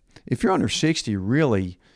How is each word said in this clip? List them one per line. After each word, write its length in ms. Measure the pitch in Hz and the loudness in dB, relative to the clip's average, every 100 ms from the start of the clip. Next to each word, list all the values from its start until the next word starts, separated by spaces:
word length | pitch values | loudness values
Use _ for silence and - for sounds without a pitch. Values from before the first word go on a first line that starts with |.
| _ - - | _ -20 -6
if 160 | 127 | -2
you're 80 | 233 | 0
under 180 | 190 120 | 2 0
sixty, 480 | - 156 160 - 101 | 0 0 0 -2 -4
really, 640 | 95 135 156 104 92 90 _ | 0 2 2 2 -2 -8 _